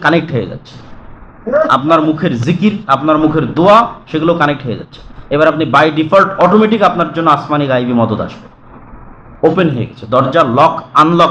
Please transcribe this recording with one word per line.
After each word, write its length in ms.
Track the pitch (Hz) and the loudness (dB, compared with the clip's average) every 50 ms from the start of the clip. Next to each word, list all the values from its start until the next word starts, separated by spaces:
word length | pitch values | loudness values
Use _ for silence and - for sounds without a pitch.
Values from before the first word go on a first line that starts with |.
| - | 0
কানেক্ট 240 | 151 160 170 151 - 147 | 0 0 0 0 -2 -4
হয়ে 160 | 123 101 85 - | -6 -6 -6 -10
যাচ্ছে। 220 | - - - - - - - - - - - - - - - - - - 220 254 294 311 - - | -14 -16 -20 -20 -20 -20 -20 -20 -20 -20 -20 -20 -20 -20 -20 -20 -14 -8 -4 -2 0 0 0 0
আপনার 240 | 127 135 151 165 160 156 160 | -2 2 2 2 2 2 0
মুখের 240 | 156 151 - 170 139 117 117 | -2 -2 -2 -2 -2 -2 -2
জিকির, 300 | 135 180 - 190 214 208 - - | -2 -2 0 0 0 -2 -2 -2
আপনার 300 | - 135 135 143 156 156 156 | -2 -2 0 0 0 0 2
মুখের 260 | 156 151 - 160 139 117 - | 0 0 0 -2 -2 -2 -2
দোয়া, 240 | 156 170 196 208 226 233 - - - - - | 2 4 6 6 4 4 2 -4 -12 -14 -8
সেগুলো 220 | - 156 156 170 170 170 | -6 -2 0 0 0 2
কানেক্ট 220 | 147 143 147 127 123 | 0 0 0 -4 -6
হয়ে 120 | 127 107 92 | -8 -10 -10
যাচ্ছে। 200 | - - - - - - - - - - - | -12 -16 -20 -20 -20 -20 -20 -20 -8 -4 -2
এবার 120 | 147 156 160 147 | 2 2 2 2
আপনি 120 | 151 160 131 117 | 0 -2 0 2
by 120 | 139 156 160 147 151 | 2 2 2 2 0
default 300 | 160 156 196 196 196 196 - - 165 | 0 2 4 2 2 2 2 0 2
অটোমেটিক 360 | 175 190 214 214 208 214 220 202 | 2 4 4 4 2 2 2 2
আপনার 260 | 180 180 175 170 156 - | 0 0 0 -2 -4 -4
জন্য 160 | 160 165 160 | -2 0 0
আসমানি 360 | 147 139 - 127 147 147 143 | 0 0 0 -4 -2 -2 0
গায়েবী 280 | 139 131 123 123 123 123 120 | 0 0 -2 0 0 0 0
মদদ 200 | 113 107 107 92 | 0 0 -2 -4
আসবে, 260 | 85 - - - - - - - - - - - - - - - - - - - - - - - - 131 | -6 -8 -12 -16 -20 -20 -20 -20 -20 -20 -20 -20 -20 -20 -20 -20 -20 -20 -20 -20 -20 -20 -8 -2 -2 0
ওপেন 200 | 165 185 185 160 135 | 2 2 0 0 -2
হয়ে 120 | 120 104 | -4 -6
গেছে, 180 | - - - - | -8 -10 -14 -10
দরজা 360 | - 107 156 - - - 170 160 131 117 131 | -2 0 0 0 0 0 0 0 2 2 2
লক 160 | 151 170 - - - - - | 2 2 0 -2 -8 -2 0
আনলক 360 | 147 151 160 175 170 170 156 | 2 2 2 4 2 2 2